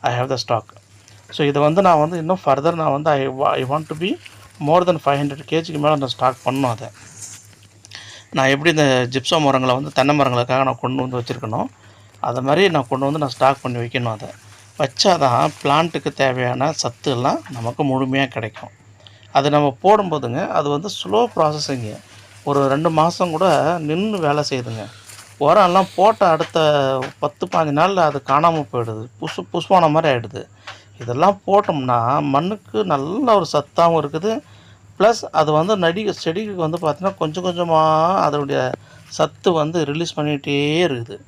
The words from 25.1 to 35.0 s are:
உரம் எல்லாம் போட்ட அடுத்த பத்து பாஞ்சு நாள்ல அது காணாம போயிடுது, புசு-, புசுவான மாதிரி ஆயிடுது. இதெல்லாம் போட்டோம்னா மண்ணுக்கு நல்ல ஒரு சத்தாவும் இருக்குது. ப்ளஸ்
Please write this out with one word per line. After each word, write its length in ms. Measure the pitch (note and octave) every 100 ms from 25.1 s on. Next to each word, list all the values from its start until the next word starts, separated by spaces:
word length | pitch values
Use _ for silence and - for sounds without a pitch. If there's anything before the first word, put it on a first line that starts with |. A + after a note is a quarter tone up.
| - - - D3
உரம் 200 | F#3 F#3
எல்லாம் 220 | F3+ F#3+ -
போட்ட 240 | G3 A3 F#3+
அடுத்த 240 | D#3+ D#3+ E3 D#3 D3 C3+ C3 C3+ -
பத்து 220 | D3 - F3+
பாஞ்சு 200 | F3 D#3 C#3+
நாள்ல 260 | F3 G3 D#3+
அது 80 | C#3 -
காணாம 320 | C#3 E3+ E3 B2+
போயிடுது, 340 | B2+ A#2 A2 A#2+ -
புசு-, 260 | D#3 - -
புசுவான 380 | F3 - F#3+ E3
மாதிரி 140 | D3+ D#3+
ஆயிடுது. 300 | B2+ A2+ - - - - - - -
இதெல்லாம் 340 | A#2 A#2+ F3+ G3 -
போட்டோம்னா 520 | G3 G3+ D#3+ B2+ A#2+ A#2 C#3+ D3
மண்ணுக்கு 440 | C#3 F3 G#3 - G#3+ G3
நல்ல 340 | D3 C#3 G3+ C4+ G#3
ஒரு 80 | E3
சத்தாவும் 460 | D#3+ - - E3+ E3
இருக்குது. 320 | D3 D#3 G3 A3+ - - - - -
ப்ளஸ் 240 | -